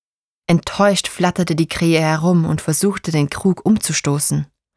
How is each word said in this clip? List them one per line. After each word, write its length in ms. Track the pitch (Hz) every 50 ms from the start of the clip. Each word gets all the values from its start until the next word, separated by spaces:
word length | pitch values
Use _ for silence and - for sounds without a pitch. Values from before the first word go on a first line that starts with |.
| _ _ _ _ _ _ _ _ _ -
Enttäuscht 600 | 170 170 - - - - 202 208 196 185 - -
flatterte 460 | - - 180 180 175 - 180 170 165
die 120 | 151 165 -
Krähe 320 | - - 170 165 165 156
herum 460 | 160 156 156 156 160 180 180 170 160
und 160 | 160 156 151
versuchte, 500 | - - 156 - - 202 190 - - -
den 180 | 160 156 147 139
Krug 360 | - - - 196 180 - -
umzustoßen. 840 | - 220 208 - - 156 - - 151 143 147 - - 147 143 147 - _ _ _ _ _